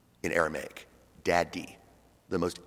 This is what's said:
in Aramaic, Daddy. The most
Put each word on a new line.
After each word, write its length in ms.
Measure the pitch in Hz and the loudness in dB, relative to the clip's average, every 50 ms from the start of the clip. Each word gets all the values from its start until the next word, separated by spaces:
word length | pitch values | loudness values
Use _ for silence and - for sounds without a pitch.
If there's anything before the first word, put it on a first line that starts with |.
| _ _ _ _ - | _ _ _ _ -4
in 80 | 85 | 0
Aramaic, 560 | - 85 80 78 78 69 - - - - - - - - _ _ _ - - | 2 2 2 2 0 -4 -8 -10 -14 -16 -20 -20 -20 -20 _ _ _ -4 0
Daddy. 520 | 92 87 87 82 - - 90 - - - - - - - _ _ _ _ _ _ - | 2 4 4 4 2 -2 -10 -10 -12 -14 -20 -20 -20 -20 _ _ _ _ _ _ -4
The 100 | 92 87 | -2 0
most 200 | 87 90 - - - | 0 -2 -2 -2 -2